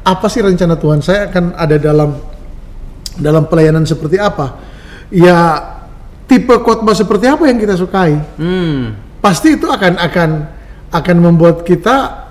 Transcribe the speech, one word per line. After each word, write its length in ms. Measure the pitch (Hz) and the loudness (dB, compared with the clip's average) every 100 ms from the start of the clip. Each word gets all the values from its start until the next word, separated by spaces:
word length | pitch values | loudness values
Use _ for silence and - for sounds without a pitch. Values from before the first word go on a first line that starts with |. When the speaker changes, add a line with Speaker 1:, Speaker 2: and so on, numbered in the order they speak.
Speaker 1:
apa 260 | - 185 214 | 0 0 -2
sih 140 | 240 | 0
rencana 340 | 202 180 180 | 0 2 0
Tuhan 260 | 165 151 151 | 0 0 0
saya 280 | 147 196 202 | 0 -2 0
akan 240 | 185 175 | -2 -4
ada 220 | 175 165 151 | -2 0 2
dalam, 340 | 151 151 147 135 - - - - - - - - - | 2 2 0 -4 -12 -16 -18 -18 -18 -16 -16 -16 -16
dalam 300 | - 147 156 156 | -6 0 0 2
pelayanan 380 | 170 156 160 | 2 4 2
seperti 320 | 156 160 151 185 | 0 -2 -2 -2
apa? 400 | 208 202 135 - - - - - - | -2 -2 -8 -8 -18 -20 -20 -20 -6
Ya, 560 | 190 175 175 170 151 - - - - - - - | 4 6 6 2 0 -6 -16 -18 -20 -20 -20 2
tipe 260 | 254 240 240 | 2 4 2
khotbah 340 | 247 226 214 | 2 0 0
seperti 320 | 214 202 208 | 0 0 2
apa 200 | 240 302 | 2 2
yang 120 | 320 240 | 2 2
kita 160 | 208 | 0
sukai? 380 | 190 180 190 180 147 151 - | -2 -2 0 2 0 -4 -6
Speaker 2:
Hmm. 560 | 165 185 170 143 120 104 - - | -4 -2 -2 -4 -6 -10 -16 -2
Speaker 1:
Pasti 380 | 208 175 320 294 | 0 2 2 2
itu 80 | |
akan, 320 | 339 240 185 175 | -2 0 0 0
akan, 340 | 170 180 165 156 151 - - - - | -2 0 -2 -2 -6 -14 -20 -20 -6
akan 280 | 170 170 170 | -6 0 4
membuat 440 | 170 170 170 160 | 4 6 4 2
kita 600 | - 180 214 269 254 - - | 0 0 2 0 -2 -10 -18